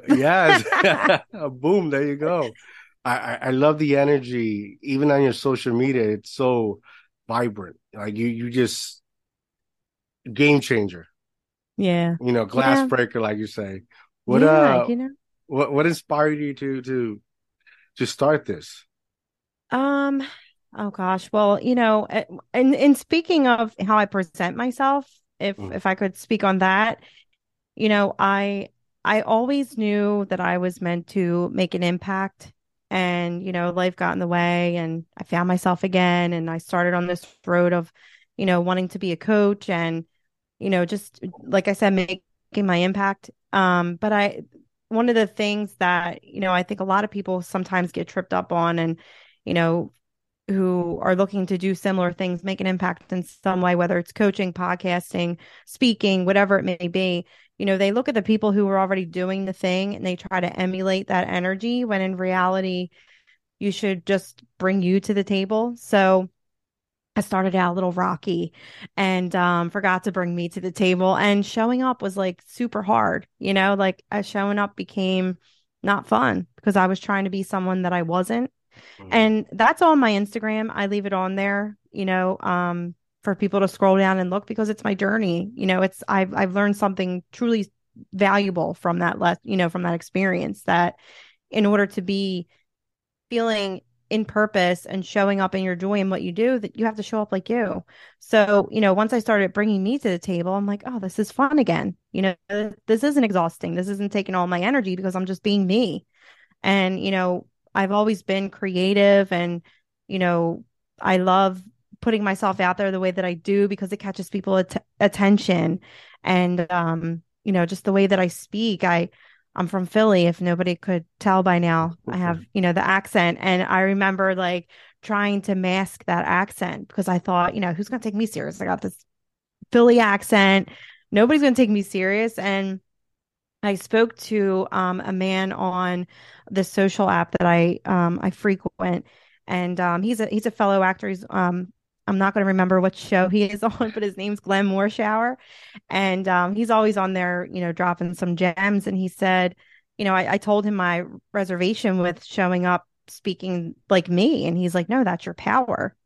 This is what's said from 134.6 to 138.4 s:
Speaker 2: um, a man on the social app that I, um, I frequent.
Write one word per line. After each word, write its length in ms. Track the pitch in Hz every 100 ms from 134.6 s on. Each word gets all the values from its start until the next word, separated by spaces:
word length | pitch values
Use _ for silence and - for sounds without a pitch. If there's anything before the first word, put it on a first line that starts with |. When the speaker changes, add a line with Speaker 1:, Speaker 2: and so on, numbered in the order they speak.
| 190
Speaker 2:
um, 300 | 190 185 185
a 80 | 202
man 400 | 190 190 190 190
on 540 | - 185 180 180 180 180 - - - -
the 120 | 190
social 460 | 180 - 196 - 196
app 220 | 175 170
that 160 | - 175
I, 320 | 170 170 - -
um, 340 | 180 170 175
I 80 | 185
frequent. 800 | -